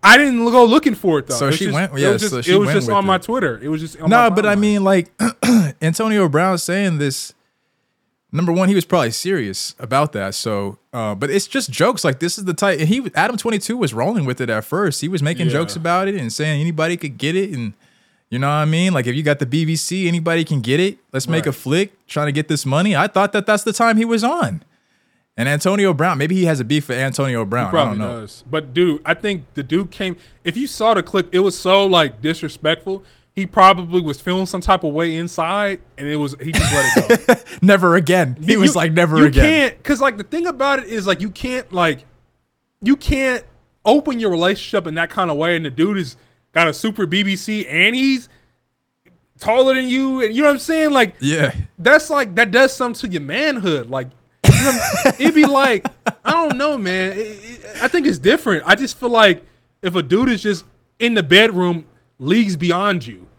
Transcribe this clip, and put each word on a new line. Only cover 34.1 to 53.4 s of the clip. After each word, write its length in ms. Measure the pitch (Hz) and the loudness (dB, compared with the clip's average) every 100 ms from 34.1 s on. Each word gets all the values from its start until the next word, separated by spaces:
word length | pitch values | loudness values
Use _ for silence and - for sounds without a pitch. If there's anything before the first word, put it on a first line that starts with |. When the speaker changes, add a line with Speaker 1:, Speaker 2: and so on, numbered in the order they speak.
| 139 | -8
Speaker 1:
feeling 260 | - 185 185 | -4 -4 -4
some 140 | - | -6
type 240 | 175 185 | 0 0
of 80 | 160 | 0
way 240 | 147 170 160 | -2 -4 -4
inside, 640 | 170 - 165 196 208 185 - - | -6 -6 -4 -2 -4 -6 -14 -12
and 80 | 143 | -6
it 80 | |
was, 220 | 151 143 135 | -4 -6 -6
he 120 | 131 | -6
just 200 | 160 - | -2 0
let 380 | 147 - 247 - | 0 2 0 2
it 160 | 233 - | 0 2
go. 80 | 240 - | 0 -2
Speaker 2:
<laughs> 100 | - 185 | 0 4
Never 300 | 196 175 170 | 4 4 2
again. 400 | 160 180 139 127 | 2 2 0 -4
He 120 | 156 | 0
Speaker 1:
You, 80 | 220 | 2
Speaker 2:
was 160 | 233 180 | 4 2
like, 160 | 165 | 0
"Never 260 | 160 170 160 | 2 2 4
Speaker 1:
you 60 | |
Speaker 2:
again." 200 | - 269 302 311 269 | 4 6 4 4 0
Speaker 1:
can't, 100 | - | -2
'cause, 180 | - 277 | -4 0
like, 180 | 269 208 | 0 -2
the 40 | |
thing 240 | 202 311 349 | -8 -4 -4
about 320 | 269 277 277 | -2 -2 -2
it 60 | |
is, 200 | 208 226 | -4 -6
like, 160 | 190 175 | -2 -2
you 100 | 202 | -4
can't, 420 | - 254 254 254 | -8 -6 -6 -6
like, 320 | 185 165 131 - _ _ _ _ _ _ _ | -2 0 -2 -10 _ _ _ _ _ _ _
you 140 | 208 | 0
can't 480 | 277 - 269 262 247 - _ _ _ | 0 0 -2 0 -4 -8 _ _ _
open 360 | 208 285 294 240 | 2 2 2 -2
your 100 | 220 | -2
relationship 560 | 170 180 202 - 208 165 | 0 0 -2 -4 -4 -4
in 80 | |
that 160 | 160 165 | -6 -4
kind 220 | - 180 | -2 -2
of 40 | 147 | 0
way, 200 | 165 170 | 0 -2
and 80 | |
the 60 | 156 | -4
dude 280 | 123 170 196 | -2 0 0
is, 160 | 147 - _ _ _ | -6 -12 _ _ _
got 160 | 160 165 | 0 0
a 40 | |
super 340 | 147 226 214 175 | 0 -6 -4 -2
B 180 | 185 | 0
B 100 | 196 | 0
C, 320 | 190 - 214 131 | -4 -4 -6 -4
and 300 | 151 196 247 | 0 0 2
he's 320 | 269 262 - _ _ _ _ _ _ _ _ _ _ _ | 0 -2 -6 _ _ _ _ _ _ _ _ _ _ _
taller 340 | - 233 262 | 0 4 4
than 140 | 262 254 | 2 0
you, 340 | 254 269 262 | 0 0 -2
and 100 | 226 | -2
you 100 | 226 | 2
know 60 | 294 | 2
what 60 | |
I'm 60 | 277 | 2
saying? 320 | - 320 311 | 0 0 2
Like, 240 | 269 220 - | 2 0 -2
Speaker 2:
Yeah. 320 | 135 160 139 - - - | -4 0 0 -2 -10 -2
Speaker 1:
that's, 320 | 180 302 - | 2 2 2
like, 260 | 285 233 175 | -4 -2 0
that 160 | 226 | 2
does 200 | 214 269 | 4 2
something 340 | 262 247 233 226 | 0 -6 -6 -8
to 40 | |
your 100 | 175 | -8
manhood. 680 | 143 190 | -6 -4